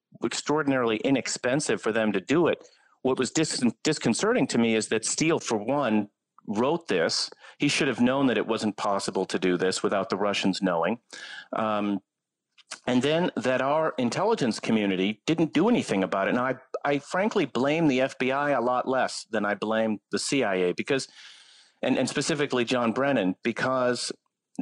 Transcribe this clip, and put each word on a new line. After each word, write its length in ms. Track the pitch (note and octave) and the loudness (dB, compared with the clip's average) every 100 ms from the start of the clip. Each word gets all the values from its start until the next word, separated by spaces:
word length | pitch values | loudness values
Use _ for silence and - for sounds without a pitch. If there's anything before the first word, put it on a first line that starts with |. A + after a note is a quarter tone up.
| _ - | _ -8
extraordinarily 760 | A#2 - - D3+ C#3+ C3+ A#2 A2 | -6 -4 -2 0 2 2 2 0
inexpensive 800 | C3 C3+ - - B2 C3+ - G#2 | 0 0 -2 -4 -2 0 0 -2
for 120 | - | -2
them 200 | A2 A2 | 0 0
to 80 | G2 | 0
do 280 | F2+ C#3+ D#3 | 0 2 2
it. 180 | - - _ _ _ | 0 -6 _ _ _
What 160 | C3 C3 | -2 0
was 120 | B2+ | 0
dis-, 320 | - D#3 - A#2+ - | 0 -2 0 0 0
disconcerting 640 | - D#3 - A2+ G#3 B3 C3+ | -2 0 0 0 2 2 0
to 100 | B2 | 2
me 160 | A#2 | 2
is 140 | A2 G#2 | 2 0
that 160 | A2+ | -2
Steele, 340 | - - D#3 D3 | -2 -2 0 0
for 180 | - A2+ | 0 -4
one, 520 | G#2+ C#3+ C3 G#2+ G#2 _ _ _ - | -2 -2 2 0 0 _ _ _ -6
wrote 420 | G#2 B2+ E3+ - | -2 0 0 0
this. 420 | F#2 E2+ - - - - - | 0 0 0 -6 -10 -20 -4
He 100 | D3 | -2
should 200 | - D3 | 0 0
have 120 | A#2 | 2
known 260 | A#2+ C3+ C#3 | 2 4 2
that 100 | G#2+ | 2
it 100 | F#2+ | 0
wasn't 300 | A2+ G#2+ - | -2 -2 -2
possible 480 | G#2+ G2 - G2 F#2+ | -2 -2 -2 -2 -2
to 120 | G2+ | 0
do 180 | F#2 F2+ | 2 2
this 260 | F#2 F#2 | 2 0
without 280 | G#2 G2 F#2+ | 0 0 -2
the 60 | F#2+ | -2
Russians 440 | G2+ G2 G2+ F2+ | -2 0 -2 0
knowing. 380 | F#2+ E2+ E2 A#2 _ - - - - | 0 2 0 -2 _ -18 -16 -16 -10
Um, 460 | - A2 G#2 G#2 G2+ - _ _ _ _ _ - - - | -4 -2 -2 -2 -4 -6 _ _ _ _ _ -20 -12 -2
and 140 | B2+ | 0
then 300 | C#3 D#3+ F3+ - | 2 0 0 -2
that 260 | A#2+ B2+ | -2 0
our 320 | C3 D3+ D#3+ - | 2 0 0 -2
intelligence 640 | A#2+ C#3+ G3 A3+ B2+ G2+ | -2 0 0 0 0 -2
community 640 | - A2 G2+ F#2 F#2+ G#2+ - | 0 2 2 2 0 -2 -2
didn't 260 | E3 D#3+ | 0 2
do 160 | C#3+ G3+ | 2 4
anything 340 | A3+ A2 G2+ | 2 0 0
about 260 | F#2 G2 G2 | 0 0 0
it. 60 | |
Now, 100 | A2+ | 0
I, 100 | B2+ B2+ - - | 0 -4 -8 -6
I 140 | C#3 D3 | -2 -2
frankly 480 | - F3+ G#3 G#3+ C#3+ | -2 -2 0 0 -2
blame 420 | A#2 C3+ D#3 D#3+ | 0 0 2 2
the 120 | B2+ | 4
F 180 | C3 - | 0 0
B 140 | B2+ | -2
I 180 | C#3 C#3+ | 0 0
a 100 | C3+ | 0
lot 280 | A#2 B2+ - | 2 0 0
less 380 | C3 G#2 - - | 0 0 -2 -6
than 160 | A2 G2+ | -2 0
I 80 | |
blame 460 | G2+ G#2+ A2 A2 G#2 _ | -2 0 0 0 -2 _
the 80 | G2+ | -6
C 240 | - C#3 | -2 0
I 140 | A2+ F#2+ | 0 2
A 160 | F2+ | 0
because, 340 | E2+ A2 C3+ - - - - - - - _ | 0 -2 -2 -4 -14 -20 -20 -20 -20 -20 _
and, 140 | B2 C3 | -2 0
and 120 | B2 | -2
specifically 560 | - C3 D3+ C#3+ B2+ | -2 -2 -2 0 0
John 280 | A#2 B2+ A#2 | 0 0 0
Brennan, 440 | A2 C#3 C3 F#2 F#2 | 0 0 2 0 -2
because 720 | A#2+ A2+ C3 C3 B2 A#2+ - - _ _ _ - | -4 -2 0 0 0 0 -4 -10 _ _ _ -10